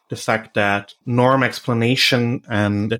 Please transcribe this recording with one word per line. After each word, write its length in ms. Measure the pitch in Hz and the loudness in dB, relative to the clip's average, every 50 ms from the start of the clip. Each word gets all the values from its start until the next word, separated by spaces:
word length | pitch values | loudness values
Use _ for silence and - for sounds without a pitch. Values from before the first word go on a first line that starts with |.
| _ _ | _ _
the 80 | 123 110 | -12 -8
fact 360 | - - 113 110 110 - - | -4 -2 -2 -2 -4 -4 -2
that 400 | 110 104 101 101 101 101 - - _ _ | -2 0 0 0 -2 -4 -8 -16 _ _
norm 380 | 127 120 123 123 127 135 135 127 | -2 0 2 4 4 4 4 2
explanation 1000 | 113 113 - - - 120 113 113 120 131 135 - - 135 120 120 117 123 - - - | 0 -2 -6 -6 -4 -2 0 0 0 2 2 2 2 2 0 0 -2 -2 -6 -6 -4
and 500 | 117 104 104 101 104 101 104 107 113 | -2 0 0 0 0 -2 -2 -2 -4